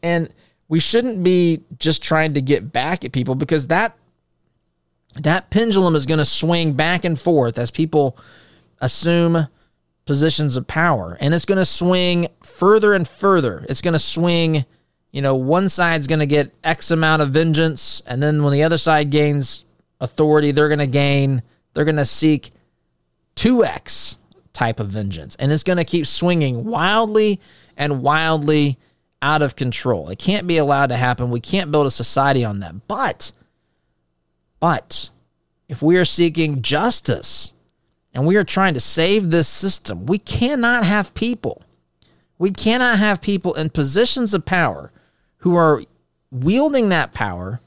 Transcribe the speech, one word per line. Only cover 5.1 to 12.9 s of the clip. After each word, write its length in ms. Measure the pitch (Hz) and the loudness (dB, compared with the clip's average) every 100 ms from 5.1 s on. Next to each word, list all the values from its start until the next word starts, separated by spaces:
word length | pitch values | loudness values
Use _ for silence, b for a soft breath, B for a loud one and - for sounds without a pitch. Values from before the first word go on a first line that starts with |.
| - | -6
that 340 | 151 175 - | -2 -2 0
pendulum 460 | 202 233 196 185 156 | 0 2 4 4 2
is 100 | 135 | 2
gonna 180 | 156 | 0
swing 500 | 143 - 160 170 160 | 2 0 0 2 0
back 300 | 139 156 180 | 0 0 0
and 160 | 175 156 | -2 -2
forth 380 | - 160 120 117 | 2 2 2 -2
as 140 | 120 | -6
people 460 | - 160 156 139 - b b b b b _ | -2 0 2 0 -2 b b b b b _
assume 680 | 131 - 165 170 170 170 156 _ _ _ _ _ - | -6 -2 0 2 2 2 -2 _ _ _ _ _ -4
positions 500 | 139 160 151 151 127 | 0 0 0 -2 -4
of 100 | - | -6
power. 520 | 156 170 135 85 85 | -2 0 0 -4 -4
And 140 | 139 | -2
it's 120 | 170 - | -2 0
gonna 200 | 190 180 | 0 0
swing 600 | - 180 180 180 175 170 _ | 0 0 2 2 0 -2 _
further 520 | - - 185 214 208 | -20 -2 4 4 4